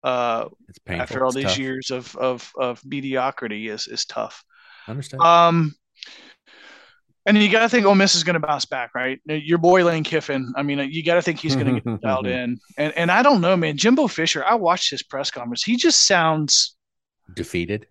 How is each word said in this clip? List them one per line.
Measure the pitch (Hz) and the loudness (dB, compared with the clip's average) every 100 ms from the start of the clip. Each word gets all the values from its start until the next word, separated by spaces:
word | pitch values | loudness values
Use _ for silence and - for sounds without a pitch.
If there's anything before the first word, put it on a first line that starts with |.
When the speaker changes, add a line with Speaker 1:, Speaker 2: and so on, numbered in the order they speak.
Speaker 1:
uh, | 135 127 120 113 - _ _ | -2 -2 0 -2 -6 _ _
Speaker 2:
It's | - | -20
painful. | - 85 | -10 -6
Speaker 1:
after | - 131 | -6 -2
all | 131 | -2
Speaker 2:
It's | 127 | 0
Speaker 1:
these | |
Speaker 2:
tough. | 139 135 | -2 -2
Speaker 1:
years | 131 131 127 | -4 -6 -8
of, | 127 123 - | -8 -10 -4
of, | 131 123 - - | -4 -4 -10 -6
of | 127 120 135 | -4 -4 -8
mediocrity | 143 135 131 135 - 117 104 110 | -8 -4 -2 -2 -4 -8 -8 -8
is, | 107 - | -10 -10
is | 113 - | -8 -8
tough. | - 107 - _ _ _ - - | -8 -8 -10 _ _ _ -20 -12
Speaker 2:
Understand. | 127 139 135 | -12 -10 0
Speaker 1:
Um, | 160 170 170 165 156 - _ _ - - - _ _ - - - _ _ _ _ - | 4 6 6 2 -2 -6 _ _ -20 -20 -20 _ _ -20 -20 -20 _ _ _ _ 2
and | 208 | 4
you | 208 | 4
gotta | 220 226 | 4 4
think | 247 | 4
Ole | 196 | 6
Miss | 196 196 | 6 4
is | 180 | 2
gonna | 160 170 | 0 -2
bounce | 151 143 | -2 -4
back, | - 135 120 | -4 -8 -8
right? | 120 127 135 - | -6 -6 -6 -6
Your | 151 147 170 | -8 0 2
boy | 170 185 | 6 6
Lane | 175 165 | 6 2
Kiffin, | 151 160 147 135 127 127 | -2 -2 -2 -4 -4 -4
I | |
mean, | 143 143 139 | -4 -4 -4
you | 160 | -4
gotta | 160 175 | 0 0
think | 170 160 | 0 -4
he's | 160 135 | -2 0
gonna | 117 123 | 0 -2
get | 120 110 | -4 -6
Speaker 3:
<laughs> | |
Speaker 1:
dialed | 127 131 131 | -2 -2 -2
in. | 127 123 123 _ - | -4 -4 -8 _ -6
And, | 151 156 | -4 -2
and | 170 | 2
I | 190 | 4
don't | 262 247 | 6 4
know, | 170 185 | 4 2
man, | 160 147 | 0 2
Jimbo | 208 254 269 | 2 4 2
Fisher, | - 165 156 | 0 -2 -2
I | 151 | 0
watched | 233 175 180 - | 0 0 0 -2
his | 135 | -6
press | - 135 139 | -8 -8 -6
conference. | 131 117 120 | -8 -8 -6
He | - 247 | -2 0
just | 339 - - | 2 4 4
sounds | 185 160 156 147 - - _ _ _ _ _ _ | 4 2 0 0 0 0 _ _ _ _ _ _
Speaker 2:
Defeated? | 90 85 87 85 104 - | -12 -6 -4 -4 -6 -8